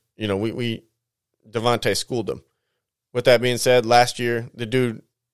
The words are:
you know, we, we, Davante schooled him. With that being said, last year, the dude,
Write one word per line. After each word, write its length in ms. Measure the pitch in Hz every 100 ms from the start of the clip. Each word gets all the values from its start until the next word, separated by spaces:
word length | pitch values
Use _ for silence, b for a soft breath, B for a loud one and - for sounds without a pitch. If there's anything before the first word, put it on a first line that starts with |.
| _ -
you 120 | 107
know, 100 | 98
we, 140 | 113
we, 320 | - 120 113 - _ _ _ _ _ 110
Davante 460 | 113 117 117 113 98
schooled 320 | - 123 95
him. 140 | 64 - _ _ _ _ _ _
With 120 | 123 131
that 160 | 117
being 160 | 123 120
said, 280 | 127 123 113
last 340 | 120 120 -
year, 300 | 120 117 120
the 120 | - 113
dude, 360 | 127 123 110 - _ _